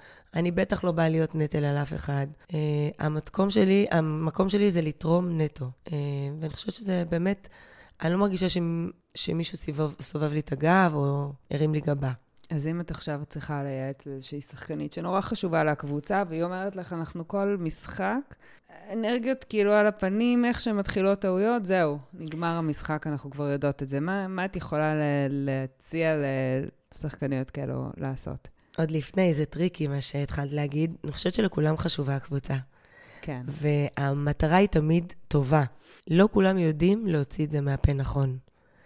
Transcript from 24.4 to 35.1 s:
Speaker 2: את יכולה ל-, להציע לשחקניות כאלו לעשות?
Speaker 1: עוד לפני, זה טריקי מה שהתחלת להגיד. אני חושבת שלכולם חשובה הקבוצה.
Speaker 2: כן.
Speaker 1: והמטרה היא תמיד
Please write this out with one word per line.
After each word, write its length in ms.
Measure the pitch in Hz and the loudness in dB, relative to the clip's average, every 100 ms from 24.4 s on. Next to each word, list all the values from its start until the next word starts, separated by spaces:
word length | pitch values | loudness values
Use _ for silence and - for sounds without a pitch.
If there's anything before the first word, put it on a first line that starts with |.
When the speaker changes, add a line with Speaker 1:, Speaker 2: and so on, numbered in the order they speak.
Speaker 2:
את 120 | 190 185 | -4 -6
יכולה 380 | - 151 156 | -4 0 0
ל-, 40 | 151 147 143 139 | 2 2 2 0
להציע 840 | 139 139 135 131 _ - 165 160 156 143 135 131 131 - - _ | 0 -2 -2 -4 _ -8 0 2 2 0 0 0 -2 -4 -12 _
לשחקניות 560 | - 147 - 139 131 131 | -10 -10 -6 -4 -2 -4
כאלו 400 | - 135 131 131 - | -6 -6 -6 -6 -6
לעשות? 520 | 135 131 - 131 - _ _ - | -8 -8 -8 -12 -14 _ _ -4
Speaker 1:
עוד 120 | 160 | -2
לפני, 440 | 156 139 190 185 | -2 -2 2 2
זה 100 | 151 151 | 2 -2
טריקי 420 | - 180 - 147 | 0 -2 0 -4
מה 120 | 139 | -2
שהתחלת 520 | - 143 143 - 139 | -4 -4 -4 -4 -4
להגיד. 440 | 147 147 147 165 156 | -2 -2 0 -2 -2
אני 80 | 147 | -8
חושבת 220 | - 190 | -2 -2
שלכולם 420 | 202 208 - 151 156 | 2 0 2 2 2
חשובה 400 | 165 - 139 139 | -2 -2 -2 -2
הקבוצה. 400 | - 139 - 135 131 _ _ - - - | -2 -6 -2 -4 -6 _ _ -20 -20 -14
Speaker 2:
כן. 200 | - 127 127 | -10 -8 -8
Speaker 1:
והמטרה 1120 | 151 147 147 143 - 139 143 143 - 156 180 | -2 0 2 0 -2 -2 0 0 2 6 6
היא 120 | 202 | 6
תמיד 440 | 165 151 170 175 | 4 4 2 2